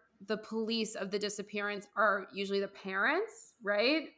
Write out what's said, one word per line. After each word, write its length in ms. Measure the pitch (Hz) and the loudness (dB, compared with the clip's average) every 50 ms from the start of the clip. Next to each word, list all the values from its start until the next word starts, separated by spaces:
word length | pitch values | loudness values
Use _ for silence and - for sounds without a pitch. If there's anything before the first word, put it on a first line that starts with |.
| _ _ _ _ 190 | _ _ _ _ -4
the 100 | - 220 | -4 -4
police 580 | 208 214 - 220 226 226 214 226 226 214 196 - | -4 -4 -4 -4 -2 0 0 2 0 0 0 -2
of 160 | - 190 196 | -4 -4 -2
the 80 | 180 208 | -2 -2
disappearance 680 | 202 208 196 - 202 202 - 208 202 208 208 202 202 - _ | -2 -2 -4 -4 -8 -6 -6 -4 -2 -2 -4 -4 -8 -8 _
are 320 | - 214 214 196 202 185 - - | 2 4 4 4 2 -2 -6 -6
usually 280 | 185 196 196 196 196 | -4 -2 0 0 0
the 80 | 196 196 | 0 -2
parents, 840 | - - - 196 190 196 202 240 285 349 440 440 - - - - - _ 226 | -4 -10 -8 -4 0 2 2 4 4 2 0 -2 -6 -12 -14 -16 -18 _ -2
right? 420 | 190 208 208 226 247 302 320 277 - - | 0 2 4 4 4 4 2 0 -4 -12